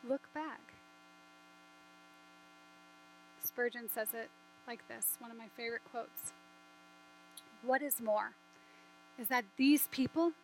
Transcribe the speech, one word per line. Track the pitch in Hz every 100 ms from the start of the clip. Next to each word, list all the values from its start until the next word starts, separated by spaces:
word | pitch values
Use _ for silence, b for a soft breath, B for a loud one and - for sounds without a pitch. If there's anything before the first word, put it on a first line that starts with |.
| 240
Look | 269 -
back. | 302 311 240 - - - - - - - - - - - - - - - - - - - - - - - - - - - -
Spurgeon | - - 240 240 233
says | - 214
it | 226 226 - - - -
like | 233 -
this, | 113 - -
one | 233
of | 233
my | 226 -
favorite | 233 233 -
quotes. | 240 226 - - - - - - - - - - - - - - -
"What | 233 262
is | 285 -
more | 226 208 208 - - B B B B B - -
is | 226
that | 247 196 -
these | 262 294 -
people | - 254 311 339 320